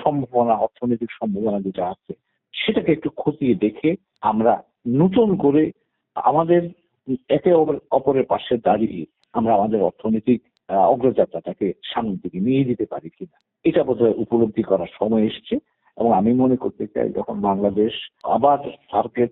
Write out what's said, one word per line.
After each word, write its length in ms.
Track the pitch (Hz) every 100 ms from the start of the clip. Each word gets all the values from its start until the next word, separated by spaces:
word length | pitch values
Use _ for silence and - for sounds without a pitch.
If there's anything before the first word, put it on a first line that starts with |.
সম্ভাবনা, 500 | 151 147 131 123 117
অর্থনৈতিক 560 | 110 113 - 123 117 117
সম্ভাবনা 480 | - 110 98 110 101
যেটা 280 | 95 95 90
আছে 260 | 98 - - _ _ _
সেটাকে 380 | - - 220 -
একটু 180 | 156 147 -
খতিয়ে 380 | - 143 135
দেখে 420 | 95 107 - 156 180 _ -
আমরা 420 | - 110 110 104 - _ 120
নতুন 480 | 131 185 214 220 185
করে 360 | 143 143 156 - _ _ _
আমাদের 560 | - - 147 165 175 175 - _ _ - 127 -
একে 240 | 147 190
অপর-, 260 | 165 156 143 -
অপরের 340 | 131 143 135
পাশে 320 | 127 170 - 120
দাঁড়িয়ে 500 | - 107 107 92 80 _ _
আমরা 220 | 120 113
আমাদের 280 | 107 107 110
অর্থনৈতিক, 600 | 87 - 110 110 127 117 _ _ -
আহ, 220 | 98 92
অগ্রযাত্রাটাকে 800 | 127 127 107 92 82 90 92 98 -
সামনের 320 | - - 113 92
দিকে 240 | 90 85
নিয়ে 240 | 113 135
যেতে 220 | 131 120 107
পারি 240 | 73 80 -
কিনা, 200 | 185 _ _ _
এটা 200 | 170 160
বোধহয় 300 | 131 113 117 98
উপলব্ধি 460 | 110 117 113 113
করার 240 | 104 95 85 -
সময় 240 | 107 110
এসছে। 340 | 110 - - 269 _ _ _ -
এবং 160 | 117
আমি 220 | 95 107
মনে 220 | 127 131 123
করতে 300 | - - 110
চাই 240 | 123 113
যখন 300 | 104 - 107
বাংলাদেশ 520 | 101 98 101 98 110 - - _
আবার 360 | - - 143 139 - - -
সার্কের 380 | 107 117 - 120